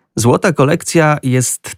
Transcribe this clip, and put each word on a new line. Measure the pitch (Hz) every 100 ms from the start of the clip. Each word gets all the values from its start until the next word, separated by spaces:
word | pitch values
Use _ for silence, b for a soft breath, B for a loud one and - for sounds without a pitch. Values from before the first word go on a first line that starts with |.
| b -
Złota | 110 156 208
kolekcja | 147 143 170 - 170 151 147
jest | 131 127 120 - -